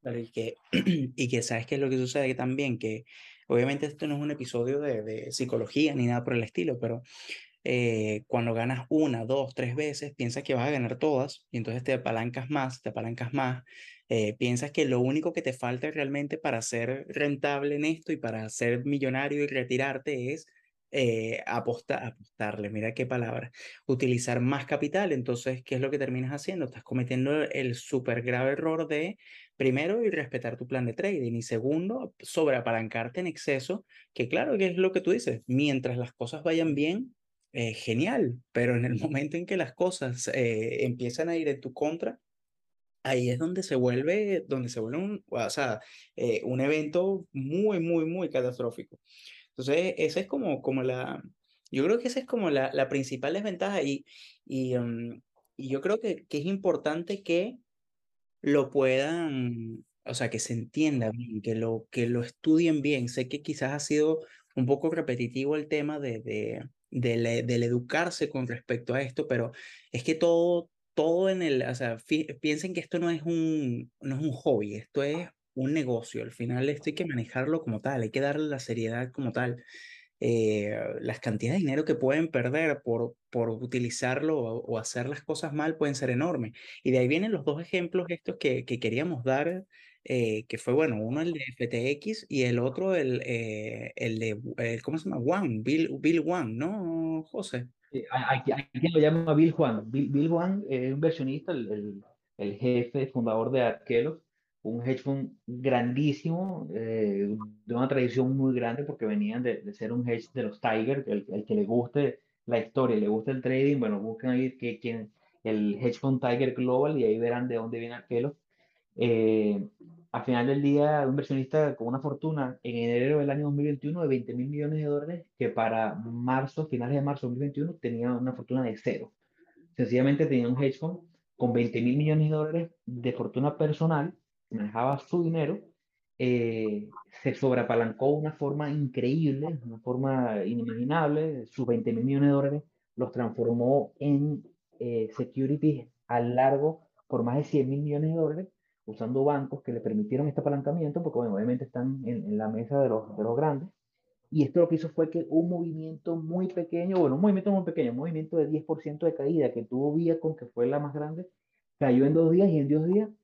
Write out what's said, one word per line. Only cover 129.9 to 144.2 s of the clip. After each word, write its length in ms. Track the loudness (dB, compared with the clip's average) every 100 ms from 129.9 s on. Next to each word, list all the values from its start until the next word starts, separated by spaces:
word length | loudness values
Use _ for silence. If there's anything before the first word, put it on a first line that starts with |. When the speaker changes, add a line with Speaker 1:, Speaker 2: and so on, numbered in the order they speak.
| 4 4 4 4
Speaker 2:
tenía 200 | 4 2
un 140 | 2
hedge 160 | 2 0
fund 220 | -6 -6 -12 _ _ _
con 160 | 2
veinte 300 | 4 2 2
mil 160 | 2 4
millones 320 | 4 4 4
de 60 | 2
dólares 340 | 0 0 -4 _ -12
de 280 | -4 -4
fortuna 440 | -2 -4 0 0 2
personal, 560 | 0 2 2 2 0 -6 _ _ _
manejaba 500 | -6 -4 0 0 0
su 240 | 0 0
dinero, 380 | 2 2 0 -2 -8 _ _ _ _ _
eh, 680 | 0 2 2 0 -2 -2 -6 -16 -20 -4
se 100 | -4
sobreapalancó 720 | 2 2 4 4 2 2 2 2
de 100 | 2
una 160 | 0
forma 360 | -2 -2 -2 -2
increíble, 880 | 0 0 0 0 2 2 0 -2 -6 -8
una 140 | -10
forma 640 | -4 0 2 2 2 0
inimaginable. 1000 | -2 -2 -4 -4 0 2 2 2 0 -4 -8
Sus 200 | -6 0
veinte 280 | 2 2
mil 100 | 0
millones 240 | 2 4 6
de 60 |
dólares 300 | 6 2 -2 -6 _ _ -4
los 160 | -4
transformó 800 | -2 -2 0 2 4 4 4 2 _
en, 460 | 2 2